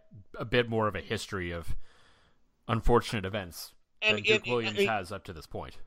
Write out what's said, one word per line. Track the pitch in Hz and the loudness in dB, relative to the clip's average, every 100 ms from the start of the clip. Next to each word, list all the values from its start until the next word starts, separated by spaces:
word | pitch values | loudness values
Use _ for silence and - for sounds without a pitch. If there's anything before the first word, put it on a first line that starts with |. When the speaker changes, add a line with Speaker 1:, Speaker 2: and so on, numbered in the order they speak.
| _ 107 - - | _ -20 -18 -10
Speaker 1:
a | |
bit | 120 123 113 | 0 2 2
more | 113 107 | 2 2
of | |
a | 90 | 0
history | - 107 - 98 87 | -4 -6 -4 -6 -4
of | 85 - - - - - _ _ _ _ _ - | -4 0 0 -2 -12 -20 _ _ _ _ _ -2
unfortunate | 113 - 117 - 110 | 2 6 6 4 -4
events | 95 104 87 - - - _ - | -2 -4 -6 -12 -16 -18 _ -2
Speaker 2:
And | 214 214 | 0 2
Speaker 1:
than | |
Duke | 208 214 - | 4 2 2
Speaker 2:
it, | |
Speaker 1:
Williams | 240 208 208 | -2 0 2
Speaker 2:
it, | 202 | 2
Speaker 1:
has | 107 92 | 2 -4
up | 98 | -10
to | - | -10
this | 80 - | -14 -10
point. | 104 67 - | -10 -10 -12